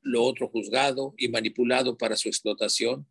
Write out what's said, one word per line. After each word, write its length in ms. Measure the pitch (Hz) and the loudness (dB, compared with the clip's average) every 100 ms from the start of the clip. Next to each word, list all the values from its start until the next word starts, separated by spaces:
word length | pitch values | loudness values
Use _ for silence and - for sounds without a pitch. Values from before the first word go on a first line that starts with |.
lo 220 | 135 120 | 0 2
otro 240 | 120 120 127 | 2 0 -4
juzgado 640 | 113 104 123 139 131 135 - | -4 -2 0 2 0 -6 -4
y 100 | 123 | -2
manipulado 680 | 117 110 117 120 127 127 117 | 0 -2 0 2 4 2 0
para 200 | 110 120 | -2 0
su 120 | 117 | -2
explotación 800 | - 107 104 107 - 117 135 143 | -2 -2 -2 0 0 0 -2 -10